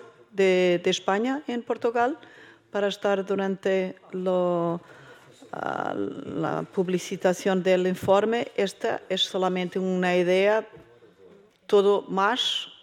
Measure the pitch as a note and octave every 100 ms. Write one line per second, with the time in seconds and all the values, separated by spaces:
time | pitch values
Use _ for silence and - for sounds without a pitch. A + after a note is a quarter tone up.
0 | - - _ G3+ F#3+ F3+ F3+ F3 F#3 F#3
1 | - G3 A#3+ C4+ D#4 A#3+ A3+ A3+ A#3+ A#3
2 | A#3+ D#4+ - - - - _ G3+ G3+ F#3+
3 | G3+ G3 F#3+ G3 G3 F#3 G3 F#3+ F#3 -
4 | - F#3 F#3 F3+ F3+ F3 E3+ F3 - -
5 | - - - - - - - - - -
6 | G2+ - - - D#3 D#3 E3 - F3+ F3+
7 | - F3+ F#3 F3+ G3+ F#3+ F3+ F#3 F#3 F#3
8 | - G3 G#3+ A#3 - - G3 - A3+ -
9 | - F#3+ - F#3+ F#3 F#3 F3+ F#3+ F#3 F#3
10 | F3+ F3+ F3 F#3 G3+ G#3+ A3 - - _
11 | - _ - - _ _ - G#3 G3 G3+
12 | - F#3+ G3+ B3+ - - - -